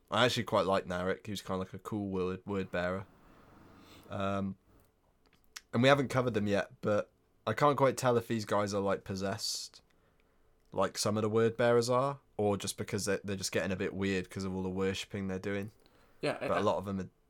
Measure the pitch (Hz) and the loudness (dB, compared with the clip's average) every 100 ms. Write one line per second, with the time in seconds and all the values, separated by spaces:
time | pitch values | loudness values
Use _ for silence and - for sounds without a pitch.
0 | - 107 123 120 104 104 90 95 - 90 | -4 2 2 2 0 2 4 2 0 -2
1 | 92 - - 98 - 92 92 98 - 107 | -2 -4 -6 -10 -6 -6 -6 -10 -8 -4
2 | 101 95 92 92 - 98 92 90 90 95 | -2 -2 -2 -4 -4 -4 -4 -2 -2 -4
3 | 98 - - - - - - - - - | -8 -18 -20 -20 -20 -20 -20 -20 -20 -20
4 | - 101 98 98 98 95 _ - _ _ | -12 -6 -2 -2 -4 -8 _ -20 _ _
5 | _ _ _ _ _ - - 117 131 143 | _ _ _ _ _ -18 -6 2 6 6
6 | 123 135 123 107 104 98 - - 107 104 | 4 0 0 0 2 0 0 -4 0 0
7 | - _ _ _ - 107 147 139 131 - | 0 _ _ _ -6 2 4 6 4 4
8 | 127 120 - 117 107 104 104 101 98 95 | 2 2 2 -2 0 0 2 0 0 -2
9 | - 95 98 98 - - - - _ _ | -4 -4 -4 -4 -6 -6 -10 -16 _ _
10 | _ _ _ _ _ _ _ - 95 - | _ _ _ _ _ _ _ -2 0 0
11 | 110 107 107 110 113 113 120 120 117 123 | -2 0 2 4 2 4 4 4 4 2
12 | 139 139 _ - 104 101 92 - - 104 | 0 -4 _ -2 0 0 -2 -6 -6 -4
13 | 98 98 98 98 95 107 87 95 98 95 | -2 -2 -4 -6 -4 -2 -2 -2 -4 -2
14 | 98 95 90 98 95 95 92 92 95 95 | 0 0 -2 -6 -4 -4 -4 -2 -2 -2
15 | - 104 95 92 101 101 104 - _ _ | -6 -6 -6 -4 -4 -4 -6 -12 _ _
16 | _ - 151 - - 90 101 85 98 95 | _ -8 -6 -4 -2 0 2 0 -2 -4
17 | 90 - _ | -6 -12 _